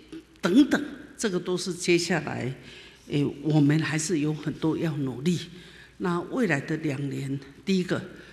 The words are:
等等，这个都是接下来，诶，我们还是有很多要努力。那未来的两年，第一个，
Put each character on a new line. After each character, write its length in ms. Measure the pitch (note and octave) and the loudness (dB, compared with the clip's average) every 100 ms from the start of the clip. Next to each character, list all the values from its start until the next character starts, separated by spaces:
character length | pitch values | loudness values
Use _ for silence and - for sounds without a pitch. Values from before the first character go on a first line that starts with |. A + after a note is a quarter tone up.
| - - - - | -18 -18 -18 -2
等 280 | F3+ A3 D4+ | 4 6 6
等， 140 | - - - - - | 4 -2 -10 -16 -6
这 140 | A3+ | -2
个 80 | F3+ | -2
都 180 | F3+ F3+ | -2 -4
是 160 | F#3 | -4
接 240 | E3 - E3+ | -4 4 4
下 220 | E3+ E3+ | 4 0
来， 300 | - A#2 A#2+ C#3 - - - - - | 0 -4 -4 -6 -12 -20 -20 -20 -4
诶， 180 | D3 C#3 - | 0 0 0
我 180 | D#3 D3+ | 2 6
们 180 | C#3+ D#3 | 6 4
还 160 | C3 D#3 | 2 -2
是 220 | - E3 | -2 0
有 160 | D3+ | 0
很 180 | D3+ D#3+ | -2 -4
多 220 | D#3 D#3+ D#3+ | -2 0 0
要 200 | D#3+ C#3+ | -2 -2
努 260 | C3 A#2+ | -4 -2
力。 160 | D3+ E3+ - - - - - - | 0 0 -2 -14 -18 -20 -20 -6
那 200 | F#3+ F3 F3 | -2 -2 -2
未 160 | B3+ G#3+ | 0 2
来 120 | C#3+ | 2
的 140 | C#3+ D#3 | 0 -2
两 300 | D#3 C3+ C#3 | -2 -2 -4
年， 300 | C3+ C3+ C3+ - - | -4 -4 -6 -8 -8
第 140 | - F#3+ | 0 2
一 60 | |
个， 180 | F3+ D#3 - - - | 2 -2 -4 -14 -20